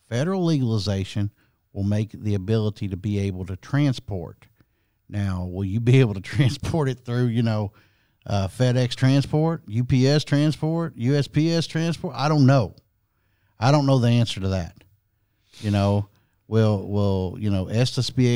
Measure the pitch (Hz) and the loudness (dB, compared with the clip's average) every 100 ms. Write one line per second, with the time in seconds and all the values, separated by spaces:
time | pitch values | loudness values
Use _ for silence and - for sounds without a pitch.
0 | _ 113 160 190 170 156 123 110 95 98 | _ -4 -2 -2 0 0 0 -2 -2 -2
1 | 95 - 98 - _ _ _ 101 101 104 | -4 -4 -6 -8 _ _ _ -6 -2 -2
2 | 107 - 107 101 92 110 107 101 101 92 | -4 -6 -4 -4 0 0 0 -4 -8 -6
3 | 104 104 98 92 92 95 - 139 147 123 | -4 -2 -4 -6 -8 -12 -4 0 0 -2
4 | - 98 76 - _ _ _ _ _ _ | -6 -10 -10 -16 _ _ _ _ _ _
5 | _ 101 98 92 90 90 98 104 113 131 | _ -4 -4 -4 -6 -6 -4 -2 4 6
6 | 123 95 - 107 127 - - 170 135 123 | 4 0 -6 0 0 0 -4 -2 -2 -4
7 | - 120 123 113 117 107 101 - _ _ | -6 -2 0 0 0 0 -4 -8 _ _
8 | _ _ - 101 95 - 127 123 123 - | _ _ -4 -2 -2 0 0 2 0 2
9 | 131 139 131 151 160 165 - 110 123 131 | 2 4 2 0 0 -2 -4 -4 0 4
10 | 131 151 - 143 151 - 156 165 165 - | 4 2 2 2 2 0 -2 -2 -4 -4
11 | 117 143 135 147 160 165 151 165 165 160 | 0 0 0 0 0 0 -2 -2 -2 -4
12 | 180 127 143 156 131 139 98 - _ _ | -8 -4 0 4 6 6 2 -8 _ _
13 | _ _ _ _ _ _ 117 147 139 131 | _ _ _ _ _ _ 2 4 4 2
14 | 117 120 113 - 95 95 85 - _ _ | 4 2 0 -2 -2 -4 -6 -14 _ _
15 | _ _ _ _ _ - 107 101 101 101 | _ _ _ _ _ -8 -2 0 2 0
16 | 101 _ _ _ _ 110 110 104 95 101 | -2 _ _ _ _ 2 2 0 -2 -2
17 | 101 95 92 90 104 98 - 110 127 - | 0 0 -4 -4 -2 -2 -2 -2 -2 -2
18 | 117 - 123 | -4 0 0